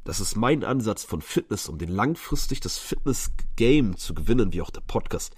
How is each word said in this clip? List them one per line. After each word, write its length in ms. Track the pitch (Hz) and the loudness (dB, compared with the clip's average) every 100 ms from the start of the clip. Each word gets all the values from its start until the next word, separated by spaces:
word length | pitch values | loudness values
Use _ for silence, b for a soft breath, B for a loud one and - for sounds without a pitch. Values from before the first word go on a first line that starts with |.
das 160 | - 82 | -6 -4
ist 160 | 92 104 | -2 2
mein 280 | 120 151 | 2 2
Ansatz 380 | - 131 110 101 | 2 0 0 -2
von 200 | - 80 | -4 -6
Fitness, 460 | - 170 - 104 - | -2 -2 -2 -6 -6
um 100 | 78 | -6
den 100 | 85 | -4
langfristig 720 | 95 127 165 - 135 - 131 | 0 0 0 -2 0 0 -2
das 180 | 120 - | -4 -6
Fitness-Game 1160 | - 190 143 127 - - - - 113 147 110 87 | -4 -2 0 0 0 0 0 4 6 6 4 0
zu 180 | - | -4
gewinnen, 380 | 78 78 127 95 | 0 4 4 4
wie 100 | 85 | 0
auch 80 | - | -4
der 100 | - | -8
Podcast 520 | - 226 - 85 - | -2 -2 -2 -4 -6